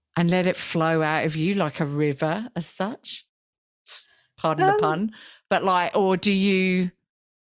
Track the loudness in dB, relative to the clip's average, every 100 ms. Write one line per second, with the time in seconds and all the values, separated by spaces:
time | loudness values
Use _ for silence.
0 | _ 0 2 2 0 -2 -4 -2 0 2
1 | 0 0 -2 -2 -2 0 -2 -4 -4 -2
2 | -2 0 -2 -4 -6 -10 -8 -6 -8 -8
3 | -14 -14 -16 _ _ _ _ _ -10 -8
4 | -10 _ _ _ -2 2 2 4 2 0
5 | -4 -8 -20 -14 -2 0 2 0 2 2
6 | 2 2 2 2 4 2 2 0 -2 -6
7 | _ _ _ _ _